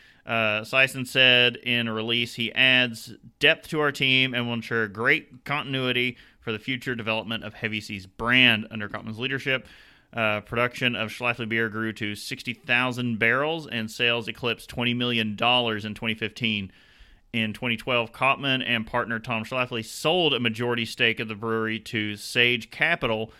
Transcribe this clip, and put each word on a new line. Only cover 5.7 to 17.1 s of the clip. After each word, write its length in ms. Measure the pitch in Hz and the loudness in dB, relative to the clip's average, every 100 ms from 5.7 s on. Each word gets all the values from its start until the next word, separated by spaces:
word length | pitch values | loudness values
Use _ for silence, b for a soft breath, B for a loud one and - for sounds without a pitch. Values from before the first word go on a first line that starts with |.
| 135 127 123 123 120 B B | -2 0 0 0 -4 B B
for 120 | - | -8
the 60 | 107 | -6
future 360 | - 131 135 | -4 -6 -4
development 480 | 120 110 110 101 113 | -4 -2 -2 -4 -8
of 100 | 104 | -10
Heavy 260 | - 110 107 | -6 -6 -6
Seas 260 | 101 101 95 | -8 -12 -12
brand 600 | - 113 127 123 107 110 | -4 4 6 6 4 -2
under 180 | 110 104 | -8 -8
Cotman's 300 | 107 110 107 | -8 -10 -8
leadership. 480 | 131 135 135 131 B B B B B | -6 -4 -2 -2 B B B B B
Uh, 280 | 117 107 104 | -2 -2 -2
production 540 | - 117 123 - 127 107 | -2 0 0 0 0 0
of 140 | 110 | -4
Schlafly 380 | - 120 117 110 | -4 -4 -2 -2
beer 200 | 113 113 | 0 0
grew 240 | 107 110 | -2 -4
to 240 | 104 104 104 | -4 -6 -6
sixty 360 | - 131 - | -10 -10 -8
thousand 680 | 117 - 120 127 123 123 110 | -8 0 2 2 0 -2 2
barrels, 480 | 113 123 151 165 147 | 4 4 2 -2 -6
and 200 | 117 110 | -6 -6
sales 380 | - 120 117 110 | 0 0 0 -4
eclipsed 420 | 117 123 110 - | -4 -4 -4 -6
twenty 260 | - 120 | -2 0
million 420 | 120 123 117 110 101 | 0 0 0 0 0
dollars 480 | 117 123 117 107 | 2 4 2 -2
in 100 | 107 | -6
twenty 200 | 101 113 | -4 -4
fifteen. 580 | 107 107 - 117 104 95 b b b b | -2 -4 -2 -2 -2 -4 b b b b